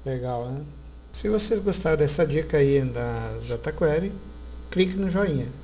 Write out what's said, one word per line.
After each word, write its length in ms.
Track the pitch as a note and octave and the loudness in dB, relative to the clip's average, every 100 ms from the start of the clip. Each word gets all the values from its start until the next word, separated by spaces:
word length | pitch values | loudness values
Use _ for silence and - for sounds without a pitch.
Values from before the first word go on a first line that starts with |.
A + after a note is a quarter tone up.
Legal, 460 | C#3 C3 B2 A#2+ B2 | -4 -4 -2 -4 -4
né? 140 | C3+ D3+ - - - - | -8 -10 -14 -16 -18 -16
Se 160 | - G#3+ | -6 0
vocês 320 | G#3+ - A3 | 0 2 0
gostaram 360 | G3 F3+ E3+ D#3 | 0 0 2 4
dessa 300 | D3 - D#3 | 4 4 2
dica 300 | D3+ D#3 D3+ | 2 2 4
aí 280 | C#3 C#3 | 6 6
da 540 | C3 A#2+ A#2+ A2+ A2+ A2+ | 2 -2 -2 -2 -4 -6
jQuery, 720 | A#2 A#2 D#3+ D3+ E3 D#3 F#3+ - - - - - - | -4 -4 -4 2 2 2 0 -6 -12 -14 -14 -14 -4
clique 280 | F3+ F#3 F#3 | 2 2 2
no 120 | F#3+ | 0
joinha. 380 | F#3 G3+ C#3+ A#2+ - | 2 2 0 -2 -8